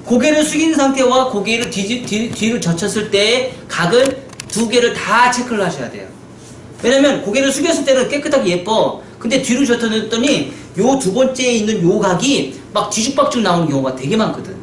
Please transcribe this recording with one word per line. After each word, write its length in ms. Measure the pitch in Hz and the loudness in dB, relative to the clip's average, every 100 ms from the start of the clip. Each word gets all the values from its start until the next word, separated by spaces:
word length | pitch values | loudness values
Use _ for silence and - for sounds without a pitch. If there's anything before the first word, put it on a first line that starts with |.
고개를 400 | - 240 302 302 | 2 2 4 2
숙인 300 | 302 302 320 | 2 2 2
상태와 560 | 294 269 269 247 254 254 | 2 2 4 4 4 2
고개를 400 | 202 196 233 175 | -2 -2 -2 -2
뒤-, 320 | 190 202 247 | -4 -4 -4
뒤-, 260 | - 208 240 | -4 -4 -4
뒤로 300 | - 214 233 | -2 -2 0
젖혔을 500 | 170 165 202 220 - | 0 -2 -2 -4 0
때 440 | 196 214 254 254 - - | 2 2 2 -2 -8 -10
각을 560 | - 170 240 269 262 - - - | -4 2 4 4 0 -12 -16 -8
두 200 | - 240 | -4 0
개를 240 | 247 240 | 2 2
다 380 | 165 175 220 247 | -2 0 4 4
체크를 340 | 247 247 220 | 2 -4 -2
하셔야 260 | 180 143 113 | -2 -4 -10
돼요. 160 | 104 95 - - - - - - - | -12 -16 -18 -20 -20 -20 -20 -18 -4
왜냐면 400 | 220 269 277 185 | 0 4 4 2
고개를 280 | 190 262 269 | -2 0 0
숙였을 340 | 277 330 294 | 0 0 0
때는 240 | 277 262 247 | 2 2 2
깨끗하게 420 | 285 294 269 202 | -2 0 2 2
예뻐. 520 | 175 185 220 147 - - - | 0 0 2 0 -2 -16 -8
근데 240 | 226 170 | -2 -2
뒤로 220 | 175 247 | 0 0
젖혔더니 880 | 277 233 226 220 - 226 269 156 - - - 165 | 2 2 0 -2 -2 0 0 0 -2 -10 -10 0
요 200 | 233 269 | 2 2
두 140 | 185 | 0
번째에 400 | 233 262 254 254 | 2 0 2 0
있는 300 | 226 208 208 | 0 0 2
요 160 | 170 208 | 2 2
각이 600 | 190 180 262 226 - - - | 2 2 2 0 -2 -10 -6
막 180 | 208 214 | -4 -2
뒤죽박죽 520 | 226 233 294 269 240 | -2 -2 0 0 0
나오는 260 | 196 175 156 | 0 2 2
경우가 280 | 135 131 - | 0 -2 -4
되게 200 | 139 220 | -2 0
많거든. 380 | 196 - - - | 0 -4 -10 -14